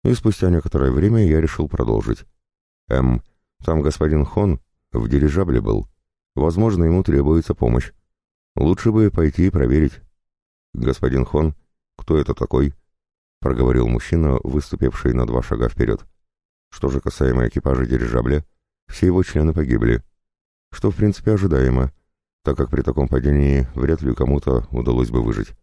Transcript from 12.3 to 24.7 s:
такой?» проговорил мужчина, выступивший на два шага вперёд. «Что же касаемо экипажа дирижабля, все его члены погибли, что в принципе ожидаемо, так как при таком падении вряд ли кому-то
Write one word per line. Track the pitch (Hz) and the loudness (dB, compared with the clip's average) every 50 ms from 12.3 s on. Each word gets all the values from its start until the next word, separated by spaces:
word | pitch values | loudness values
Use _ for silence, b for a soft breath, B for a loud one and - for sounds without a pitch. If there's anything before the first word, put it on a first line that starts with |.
| 71 | -4
такой?» | - - - - 65 71 71 - - _ _ _ _ _ _ _ _ _ _ _ _ | -4 -4 -2 0 0 0 0 -4 -10 _ _ _ _ _ _ _ _ _ _ _ _
проговорил | - 69 65 58 64 62 60 62 60 | -4 -4 0 2 2 2 2 2 2
мужчина, | 57 58 57 - - 78 82 80 73 65 62 - | 0 -2 -4 -2 -2 0 0 2 2 0 0 -2
выступивший | - 65 73 71 - - - - 64 - - - - 62 | -2 -4 -4 -4 -4 -6 -2 -2 -4 -4 -2 -2 -2 0
на | 62 60 | 0 -2
два | 57 58 62 | -2 -2 -4
шага | 60 - - 55 58 58 | -4 -4 -4 -2 -2 -4
вперёд. | - - 60 55 53 - - - _ _ _ _ _ _ _ _ _ _ _ _ | -2 -2 -2 -2 -2 -6 -8 -16 _ _ _ _ _ _ _ _ _ _ _ _
«Что | - - - 67 | -10 -6 -4 -2
же | 67 67 | -2 -2
касаемо | - - - - 65 65 62 64 60 | -4 -6 -2 0 0 0 2 0 0
экипажа | 57 - - - 67 67 64 64 | 0 -2 -4 -2 -2 0 0 0
дирижабля, | 57 64 62 58 57 57 62 57 62 71 76 76 _ _ _ _ _ _ _ _ | -2 -2 -2 -2 -2 -2 -2 0 0 -2 -2 -4 _ _ _ _ _ _ _ _
все | - - - - | -18 -6 0 0
его | 92 87 92 90 | 2 2 2 0
члены | - - 76 76 80 78 | 0 0 0 0 0 0
погибли, | 80 76 64 60 55 55 58 58 58 - _ _ _ _ _ _ _ _ _ _ _ _ _ | -2 -2 0 0 0 2 0 0 0 -4 _ _ _ _ _ _ _ _ _ _ _ _ _
что | - - - 110 | -10 -4 -4 -2
в | 90 | 0
принципе | - 107 104 98 - - 110 107 | 2 0 0 0 0 0 0 0
ожидаемо, | 98 98 92 76 65 65 65 64 64 65 65 - _ _ _ _ _ _ _ _ _ _ | 2 2 2 2 2 2 2 2 0 0 -2 -4 _ _ _ _ _ _ _ _ _ _
так | 73 69 | -4 -2
как | - 67 64 | -2 -2 -2
при | - - | -2 -2
таком | - - 64 76 69 | -2 -2 0 -2 -2
падении | 65 67 64 62 71 71 71 71 69 69 69 65 64 - | 0 0 0 0 2 2 2 2 2 2 2 0 -2 -4
вряд | 65 65 71 80 - | -4 -2 -2 -2 -2
ли | - 65 58 | -2 -4 -2
кому-то | - 67 64 69 71 - 67 65 60 57 - | -2 0 0 0 0 0 0 -2 -2 -2 -4